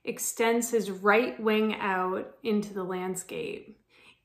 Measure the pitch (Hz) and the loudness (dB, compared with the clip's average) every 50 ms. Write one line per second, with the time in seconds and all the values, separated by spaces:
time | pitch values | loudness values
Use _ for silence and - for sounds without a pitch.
0 | - - - - - - - - 226 226 233 240 233 - 233 220 185 196 185 185 | -8 -8 -6 -4 -4 -4 -2 0 2 2 4 2 2 2 0 0 0 0 -4 0
1 | 196 208 208 233 254 247 - - 220 220 214 214 220 214 208 - 208 196 190 185 | 4 6 6 6 4 2 -2 -2 0 2 4 4 2 2 0 -2 -2 -2 0 0
2 | 185 185 185 208 - - - - - 226 208 208 208 202 196 196 180 180 190 185 | 0 -2 -2 -4 -6 -8 -12 -6 -2 0 0 0 0 -2 -6 -6 -4 -4 -4 -4
3 | 185 185 185 180 - - - 160 - - - - - - - _ _ _ _ _ | -4 -4 -6 -6 -8 -8 -8 -8 -6 -6 -8 -10 -12 -16 -20 _ _ _ _ _
4 | - - - _ | -20 -20 -20 _